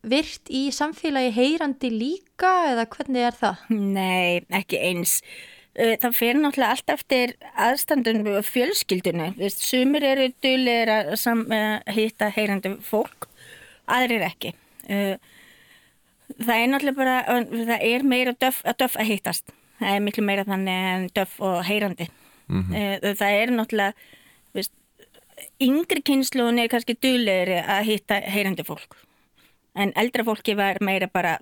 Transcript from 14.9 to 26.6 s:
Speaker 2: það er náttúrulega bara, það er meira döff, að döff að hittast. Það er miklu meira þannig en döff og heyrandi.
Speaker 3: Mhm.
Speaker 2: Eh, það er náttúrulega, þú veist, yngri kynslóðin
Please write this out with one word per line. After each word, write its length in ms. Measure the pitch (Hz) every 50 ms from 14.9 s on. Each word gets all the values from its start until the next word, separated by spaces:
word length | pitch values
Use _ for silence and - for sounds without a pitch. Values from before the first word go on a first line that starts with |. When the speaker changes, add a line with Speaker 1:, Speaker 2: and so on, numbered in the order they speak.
| 202 202 202 196 190 - _ _ - - - - - _ _ _ - _ _ _ _ _ _ _ _ _ _ -
Speaker 2:
það 260 | - - 220 233 233
er 100 | 220 233
náttúrulega 300 | 254 277 277 285 285 262
bara, 480 | 277 262 262 254 254 240 - 240 247 233
það 320 | - - 233 233 233 233 214
er 220 | - 226 240 254
meira 320 | 277 277 247 247 254 254 240
döff, 280 | - 262 262 - - -
að 120 | - 240 -
döff 180 | 254 254 -
að 100 | - 214
hittast. 480 | 214 208 196 - - 175 - - - - _ _ _ _
Það 180 | - 220 196 196
er 60 | 202
miklu 240 | 208 202 208 - 208
meira 200 | 202 196 196 196
þannig 380 | 202 196 190 190 190 185 185 190
en 240 | 185 185 185 185 175
döff 300 | - 208 190 - - -
og 240 | - 190 180 175 180
heyrandi. 440 | 180 208 214 208 196 175 - 170 160 - _ _ _ _ _ _ -
Speaker 3:
Mhm. 260 | - 92 92 92 175
Speaker 2:
Eh, 400 | 208 208 196 196 190 - 202 196
það 240 | - 208 202 208 202
er 160 | 226 240 247
náttúrulega, 400 | 226 220 - 226 208 196 196 214 _ - - - - _ _ _ _ _ _
þú 40 | -
veist, 180 | - - - _ _ _ _ _ _ - _ _ - _ _ _ - - - - -
yngri 440 | 269 247 269 302 349 - 392 330
kynslóðin 560 | - - 277 269 262 - - 262 240 233 240 240